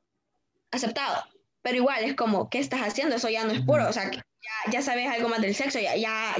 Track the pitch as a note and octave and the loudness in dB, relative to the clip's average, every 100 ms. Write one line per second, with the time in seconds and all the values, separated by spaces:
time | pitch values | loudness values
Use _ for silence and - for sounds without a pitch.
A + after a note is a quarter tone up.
0 | _ _ _ _ _ _ _ B3 A#3 B3 | _ _ _ _ _ _ _ -4 -2 -2
1 | C4+ - - _ _ _ B3 B3 B3+ B3+ | -2 -2 -4 _ _ _ -2 2 2 2
2 | A3+ C#4 A3+ G3 - A#3+ C#4 B3+ G#3 A#3+ | 0 0 2 2 0 -2 -2 -2 -2 0
3 | D4+ A#3+ A#3 A3 A3 A3 B2+ D4 G#3+ A3 | 0 0 0 0 0 0 4 4 4 0
4 | G3 - - _ A3 A3 G#3+ A#3 C#4 B3 | -4 -6 -12 _ -10 -6 -2 0 0 0
5 | B3+ A#3 A#3 A3+ G3+ G3+ C#4 B3+ F#3+ D3+ | 0 0 0 0 0 0 -2 0 0 0
6 | A3 A3 A3 | 0 -2 -2